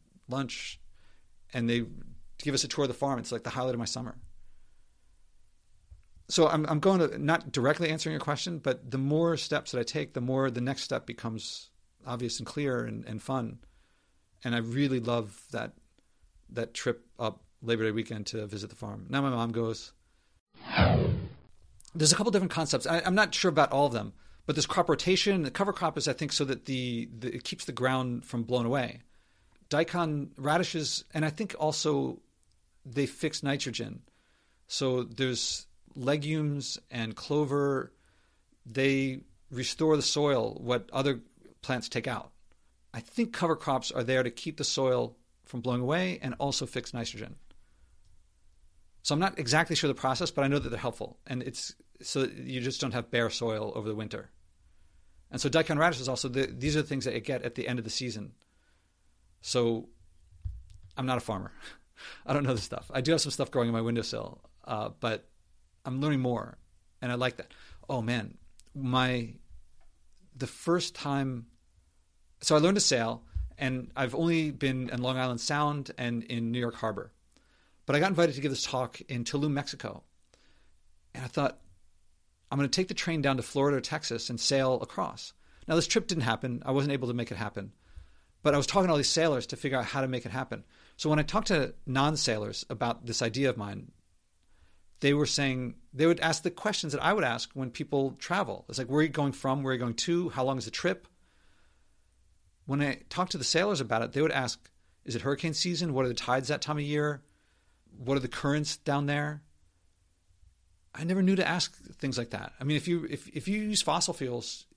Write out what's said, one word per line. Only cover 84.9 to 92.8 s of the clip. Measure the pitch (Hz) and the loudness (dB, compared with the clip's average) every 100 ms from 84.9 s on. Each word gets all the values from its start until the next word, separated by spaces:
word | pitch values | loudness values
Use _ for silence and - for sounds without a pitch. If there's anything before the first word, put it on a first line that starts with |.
| - 180 - - - - - - | -4 -6 -6 -16 -18 -20 -16 0
Now, | |
this | 165 165 | 2 4
trip | 226 220 | 0 2
didn't | 165 | 0
happen. | 127 113 127 120 | 2 0 -2 -4
I | 131 | 0
wasn't | 135 143 | 2 2
able | 139 123 | 0 -2
to | |
make | 120 113 | -4 -4
it | 95 | -6
happen. | 104 107 98 - _ - - - _ _ | -6 -6 -10 -14 _ -20 -20 -20 _ _
But | 151 | 4
I | 143 | 4
was | 135 | 4
talking | 196 185 | 4 4
to | |
all | 147 | 4
these | 131 | 4
sailors | 160 165 131 - | 4 4 2 -2
to | 123 | -4
figure | 143 131 | -2 0
out | |
how | 120 139 | 0 -2
to | 131 | -2
make | 127 | -2
it | - | -4
happen. | 127 131 107 - - - - | -6 -6 -8 -12 -20 -20 -4
So | 151 | 2
when | 151 | 4
I | |
talked | 151 202 - | 4 0 2
to | 170 127 - - | 2 2 -4 -2
non-sailors | 131 147 151 - 107 104 107 - | 2 2 2 0 0 -2 -6 -8
about | 110 | -2